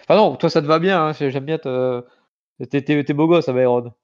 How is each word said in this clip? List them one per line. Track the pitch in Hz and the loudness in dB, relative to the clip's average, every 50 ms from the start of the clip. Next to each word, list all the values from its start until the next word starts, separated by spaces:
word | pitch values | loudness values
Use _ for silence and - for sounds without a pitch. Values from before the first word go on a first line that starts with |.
| - - | -2 2
Ah | 170 | 4
non, | 202 214 175 135 | 4 4 2 0
toi | - - 165 | 0 -2 0
ça | - 165 151 | 0 0 0
te | |
va | 143 160 160 | 2 0 2
bien, | 165 190 196 175 156 156 | 2 2 0 0 0 -2
hein, | 151 | -2
c'est, | - 151 135 127 | -4 -4 -4 -4
j'aime | 143 135 | -4 -6
bien | 147 160 156 | -6 -6 -6
te, | 160 139 127 127 127 127 123 123 123 _ _ _ _ _ _ _ _ _ _ - 131 120 | -6 -4 -4 -2 -2 -2 -2 -4 -8 _ _ _ _ _ _ _ _ _ _ -16 -10 -4
t'es, | - 143 127 | -4 -4 -2
t'es, | - 151 147 139 | 0 0 0 0
t'es | - 147 | -2 0
beau | 143 156 | 0 2
gosse, | 165 175 170 - - | 2 4 2 2 0
hein, | 127 | 0
Byron. » | 127 127 123 123 123 120 120 113 _ | 2 2 2 2 0 -2 -6 -12 _